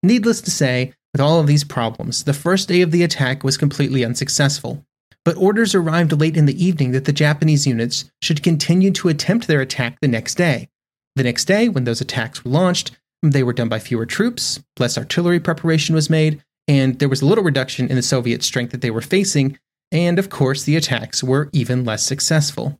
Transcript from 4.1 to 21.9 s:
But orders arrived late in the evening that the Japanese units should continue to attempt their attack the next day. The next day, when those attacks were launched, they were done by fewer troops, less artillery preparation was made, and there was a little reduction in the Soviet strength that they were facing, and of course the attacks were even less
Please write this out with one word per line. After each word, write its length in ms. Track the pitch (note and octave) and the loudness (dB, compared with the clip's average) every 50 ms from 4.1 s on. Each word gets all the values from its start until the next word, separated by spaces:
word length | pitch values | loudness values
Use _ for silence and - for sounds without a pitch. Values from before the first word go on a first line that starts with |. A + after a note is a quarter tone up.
| B2 - C#3+ C#3 - - D3 C#3 C#3+ - - A#2 - C#3+ - _ _ _ _ _ _ _ _ | -2 -4 -4 -4 0 2 2 2 0 -2 -6 -8 -10 -10 -12 _ _ _ _ _ _ _ _
But 120 | E3+ E3 | -2 0
orders 380 | - F#3 F#3+ G#3 A3 A#3 G#3 - | 2 2 2 2 2 0 2 2
arrived 380 | F#3+ E3+ D#3+ D#3 E3+ E3+ D#3 D#3+ | 0 0 2 0 2 2 2 2
late 240 | D3 D3+ D#3+ D#3 | 2 2 2 4
in 100 | E3 D3+ | 4 4
the 180 | D3 C#3 C#3+ F3 | 4 4 2 0
evening 280 | F#3 F#3 D3+ C#3+ B2 B2+ | 0 2 0 0 0 0
that 120 | C3 C3+ | -2 0
the 80 | - C#3+ | 0 0
Japanese 540 | C#3+ D3+ D3 D3+ D3 D#3+ D#3 D3+ C#3+ C#3+ | 2 2 2 2 2 2 2 2 2 2
units 420 | C#3 B2 A2+ A2+ A#2+ - - - - _ _ - | 0 0 0 -2 -4 -4 -6 -8 -10 _ _ -4
should 220 | - E3+ C#3+ - | -2 -2 0 0
continue 480 | E3+ E3+ D3 - - E3+ F#3 F#3+ G3 F#3 | 0 0 0 0 2 2 4 4 2 2
to 160 | - - F3+ | 2 0 0
attempt 400 | D#3+ D3 - - F#3 A#3 A3+ - | 0 0 0 0 0 -2 0 0
their 120 | D#3+ C#3+ | 0 0
attack 380 | C3+ C3+ - - B2+ A#2 - _ | 0 -2 -4 -4 -4 -6 -4 _
the 60 | - | -2
next 300 | C#3 A#2+ A2 A2 - - | 0 0 0 -4 -6 -2
day. 320 | - F3 E3+ C3+ A2 - - _ _ _ _ _ _ _ _ _ | 0 0 2 2 0 -4 -10 _ _ _ _ _ _ _ _ _
The 80 | C3+ B2 | -2 0
next 220 | B2 A#2 - - | 0 0 -2 0
day, 220 | - F#3 G#3 A3+ A#3+ | 0 2 2 2 2
when 140 | G3 C#3 B2 | 0 0 -2
those 180 | A#2+ A#2 A2+ | -2 -2 -4
attacks 440 | C3+ - - B2+ A2+ A2+ - - - | -4 -6 -4 -4 -4 -6 -8 -10 -6
were 80 | A#2+ B2+ | -2 0
launched, 400 | D3+ F#3 F3+ F3 - - - - _ _ _ _ _ - | 2 2 2 0 0 -4 -8 -12 _ _ _ _ _ 0
they 180 | D3+ C3+ C#3 C3 | 2 4 4 2
were 100 | B2 A#2+ | 2 0
done 160 | B2 A#2+ A2+ | -2 -2 -2
by 120 | A2+ A2 | -2 -4
fewer 260 | G2 - B2 A2+ A2+ | -4 -4 -4 -4 -4
troops, 540 | A2+ - - G#3 A#3+ A#3+ - - - - - - _ _ - | -4 -2 -2 -2 -2 -2 -4 -6 -6 -8 -8 -12 _ _ -4
less 180 | B2 A#2+ - | -2 -2 -2
artillery 440 | - A#2 - - - F3 F3 F3 F3 | -4 -6 -4 -4 -2 0 2 0 0
preparation 560 | E3+ - E3 D#3+ - E3 D#3+ D#3+ D3 - D#3+ | 0 -2 -4 -2 0 0 0 0 2 0 0
was 120 | D#3+ D3+ D3 | 0 2 2
made, 360 | D#3+ D#3+ D#3 D#3 D3+ D3 _ _ _ _ _ - | 2 2 2 2 0 -2 _ _ _ _ _ 2
and 320 | D3 C#3 C3+ C3 B2+ C3 | 2 4 4 2 0 0
there 80 | D3 C#3 | 0 0
was 140 | C3 C#3 C3 | 0 2 2
a 40 | |
little 160 | C#3+ G3 A3+ G3+ | 2 4 4 2
reduction 460 | E3+ C#3 C3+ B2+ - - - B2+ A#2+ | 2 0 0 -2 -4 -4 -4 -4 -2
in 80 | C3+ | 0
the 60 | B2+ A#2+ | -2 0
Soviet 420 | - - C3 A#2 A#2+ A#2 - - | 0 0 0 0 0 -2 -2 -4
strength 260 | - - C3 A#2+ A#2 | -4 -2 -4 -4 -4
that 120 | - B2 A#2+ | -8 -6 -4
they 80 | B2 A2 | -4 -4
were 80 | A2+ | -4
facing, 580 | A2+ - - F#3+ G3+ F#3+ - D3 C#3 C3 C#3+ - _ _ _ _ _ _ | -4 0 0 0 0 2 0 0 0 0 -2 -8 _ _ _ _ _ _
and 300 | - D#3+ F3 F3 F3 F3 | -2 0 0 2 0 0
of 100 | F#3+ F#3+ | -2 -4
course 320 | - - C#3+ C3 C#3 C#3 - | -2 0 0 0 0 -2 -2
the 140 | - D3+ | 0 0
attacks 480 | E3 D#3 - C3 A#2 A2+ A2+ - - - | 0 0 0 -4 -4 -4 -6 -6 -6 -2
were 260 | B2+ C3 C#3 D3+ C#3+ - | 0 0 0 0 0 -2
even 320 | D3 A#2+ - B2+ B2 B2+ | -2 0 0 -2 -2 -2
less 200 | A#2 | -2